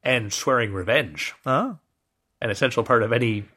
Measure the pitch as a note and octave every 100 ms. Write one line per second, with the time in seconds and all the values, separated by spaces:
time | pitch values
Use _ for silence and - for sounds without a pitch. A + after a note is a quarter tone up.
0 | B2+ B2+ G#2 - - B2+ A2+ G2 F#2 C3
1 | B2+ D2+ - - C3+ C3 B3+ F3+ _ _
2 | _ _ _ _ A#2 G2+ C3+ A#2+ A2+ A#2+
3 | A2 A#2 A#2+ G#2+ G2